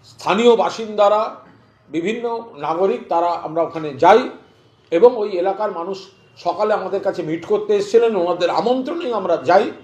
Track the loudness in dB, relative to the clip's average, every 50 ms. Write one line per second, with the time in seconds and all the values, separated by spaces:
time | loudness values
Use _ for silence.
0 | _ -20 -20 -10 -2 -2 0 4 6 4 6 4 2 -2 -2 -6 -10 -8 0 2
1 | 4 4 4 2 0 -4 -8 -14 -20 -20 _ _ _ _ _ _ _ _ -8 -4
2 | -4 -4 -4 -4 -6 -6 -8 -8 -10 -14 -14 -8 -6 -4 -2 0 0 0 0 -4
3 | -4 -2 -2 0 0 0 -2 -4 -6 -6 -2 -2 -2 -2 -4 -8 -8 -8 -2 4
4 | 6 6 6 6 4 0 -12 -16 -20 _ _ _ _ _ _ _ _ _ 2 4
5 | 4 4 4 2 -6 -4 -4 -2 -2 -2 -2 -4 -6 -6 -6 -8 -8 -8 -10 -12
6 | -14 -20 _ _ _ _ _ -6 -6 -6 -2 -2 0 0 0 -2 -2 -4 -6 -4
7 | -4 -4 -4 -4 -6 -6 -6 -6 -2 -2 -2 -2 0 0 0 0 0 2 2 4
8 | 4 4 2 0 0 0 0 0 -2 0 0 0 0 0 0 0 -2 -4 -6 -6
9 | -6 -4 -4 -4 -2 -2 -2 0 2 4 4 4 4 2 -6 -12